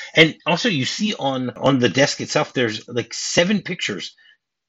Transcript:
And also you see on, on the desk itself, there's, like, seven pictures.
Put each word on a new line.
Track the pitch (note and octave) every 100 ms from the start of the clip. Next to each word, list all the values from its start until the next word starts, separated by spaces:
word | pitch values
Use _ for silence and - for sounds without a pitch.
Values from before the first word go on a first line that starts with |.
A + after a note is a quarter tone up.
| - -
And | D#3+ - -
also | E3 B3
you | D#3+ A#2+
see | - G#3+ -
on, | C#3 C3 B2
on | - C3+ C3+
the | A#2+
desk | F2+ C#3+ -
itself, | B2 D3+ D3
there's, | - A#2 G#2+ -
like, | A#2+ A2
seven | - - - F3 G#3+
pictures. | - F3+ - F#2 - - _ _ _ _